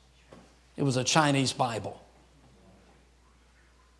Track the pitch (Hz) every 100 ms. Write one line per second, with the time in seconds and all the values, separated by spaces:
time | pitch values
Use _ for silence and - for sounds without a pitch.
0 | - - - - - - _ - 143 127
1 | 120 165 147 139 127 - 127 110 92 -
2 | - - - - - - - - - -
3 | _ _ _ _ _ _ _ _ _ _